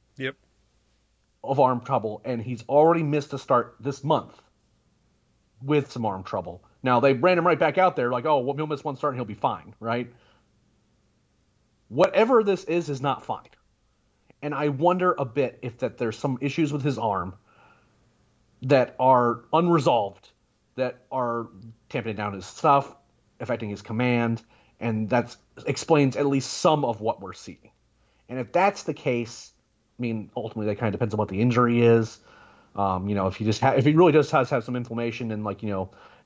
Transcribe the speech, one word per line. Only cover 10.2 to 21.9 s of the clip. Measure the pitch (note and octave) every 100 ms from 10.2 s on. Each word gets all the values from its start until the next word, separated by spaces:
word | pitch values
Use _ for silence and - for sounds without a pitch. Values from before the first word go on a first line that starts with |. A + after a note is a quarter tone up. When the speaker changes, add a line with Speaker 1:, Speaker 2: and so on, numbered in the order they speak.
| _ _ _ _ _ _ _ _ _ _ _ _ _ _ _ _ _
Speaker 2:
Whatever | A#2 F#3+ F3 A3+ B3
this | G3+ F#3
is, | - E3+ D#3
is | C3+
not | C#3 B2+
fine. | - A2 - _ _ _ _ _ _ _ _ _
And | D3
I | C#3 D3+
wonder | C3+ E3+ F3+ F3+ F3
a |
bit | C3+ B2+ B2+ -
if | B2 -
that | B2 -
there's | A#2 -
some | C#3+ B2+
issues | C#3 C#3+ D3+
with | C#3+
his | C#3 B2+
arm | A#2 G2 F#2 F#2 _ _ _ _ _ _ _ _ _ _ _ _
that | B2 C3+ - -
are | C3 B2+ A#2+ A#2 -
unresolved, | D#3 F3 E3 C3 A#2+ G2+ F#2+ _ _ _ _ _
that | - B2+ B2 _
are | C3 A#2+ A#2 A#2 F#2 A2+ A2+
tamping | -